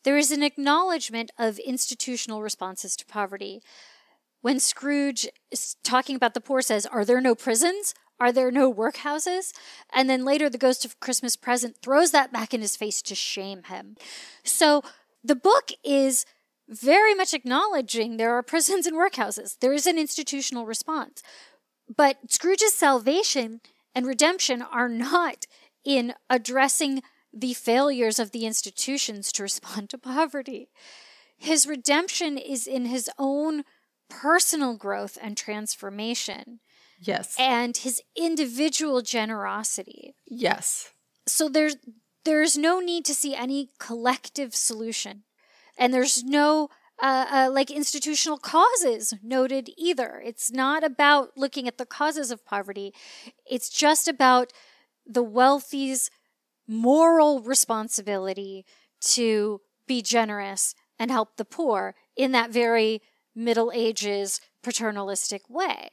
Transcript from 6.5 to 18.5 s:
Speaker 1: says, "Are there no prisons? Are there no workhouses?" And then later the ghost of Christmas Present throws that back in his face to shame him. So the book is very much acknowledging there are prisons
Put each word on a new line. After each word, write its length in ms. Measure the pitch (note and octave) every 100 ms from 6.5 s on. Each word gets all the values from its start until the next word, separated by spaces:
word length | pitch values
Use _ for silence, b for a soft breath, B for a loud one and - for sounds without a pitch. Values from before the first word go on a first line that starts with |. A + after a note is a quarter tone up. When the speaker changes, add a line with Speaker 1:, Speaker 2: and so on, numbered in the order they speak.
| C4
Speaker 1:
says, 240 | B3+ G#3+
"Are 180 | G#3 A#3+
there 160 | G#3 B3
no 160 | B3+
prisons? 580 | A3+ - A3+ E4+ G4 G4+ - b _
Are 100 | A#3+
there 180 | B3 B3+
no 220 | B3+ C4
workhouses?" 760 | G#3 A3+ - D4 D4+ F4+ F4+ F#4+ B B B B
And 180 | - C4
then 140 | C4
later 260 | C4 D4 D4+
the 80 | A#3+
ghost 280 | C4 B3+
of 140 | A3+ -
Christmas 340 | - B3 B3
Present 460 | - - B3 A#3+ -
throws 300 | A#3+ C#4 E4+
that 200 | D4+ B3+
back 220 | B3 A3
in 80 | A#3+
his 160 | G#3 -
face 240 | G#3+ -
to 140 | -
shame 480 | G3 - - F#3+ F#3+
him. 340 | F3 F#3+ G3 G#3+ B B B B
So 360 | - - D#4 D4 B B B _
the 140 | A#3
book 360 | C4+ F#4+ C5+ - -
is 420 | - C#4 C4+ B3 - b b _ _
very 440 | A3 B3+ F4+ G#4+
much 200 | G4 F#4
acknowledging 840 | D#4 B3 C4 G#4 E4 A#3 A#3 A3
there 180 | A3+ A3+ A#3+
are 40 |
prisons 440 | A#3+